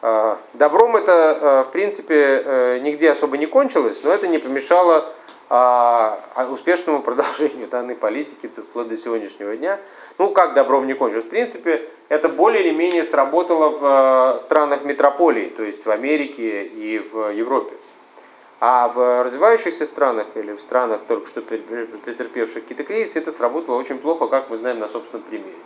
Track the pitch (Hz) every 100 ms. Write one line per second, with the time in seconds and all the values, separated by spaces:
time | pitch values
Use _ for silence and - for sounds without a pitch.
0 | 117 113 110 101 - - 147 165 233 220
1 | 185 175 156 156 147 135 131 170 202 202
2 | - 160 139 135 143 131 123 123 143 147
3 | 160 143 147 139 156 254 277 185 120 101
4 | 143 202 196 160 127 135 - 175 180 160
5 | - - - - - 123 123 123 120 117
6 | 110 101 - 120 127 139 - 175 175 147
7 | - 123 - - 151 131 113 123 123 120
8 | 110 120 147 - - - 104 120 117 113
9 | 127 113 101 - 101 113 160 202 - -
10 | - - 196 196 170 139 123 135 131 135
11 | 127 110 113 208 233 - 170 151 - -
12 | _ 151 160 - 185 214 175 156 175 175
13 | 156 143 135 160 175 165 151 151 143 135
14 | 131 131 127 117 - 156 147 139 143 143
15 | 143 143 170 120 95 - 107 101 - 107
16 | 135 151 139 - 113 104 92 110 107 110
17 | 98 113 107 104 117 131 - - - _
18 | _ - - - - _ 117 127 120 123
19 | 123 123 123 127 202 226 175 - 147 -
20 | 143 113 104 - 104 104 - 127 120 107
21 | - 113 - - - 113 104 117 113 107
22 | 120 113 117 123 110 - - 123 139 214
23 | 214 160 160 151 120 143 165 123 131 131
24 | 147 165 135 135 131 113 123 117 107 117
25 | 113 113 101 107 95 87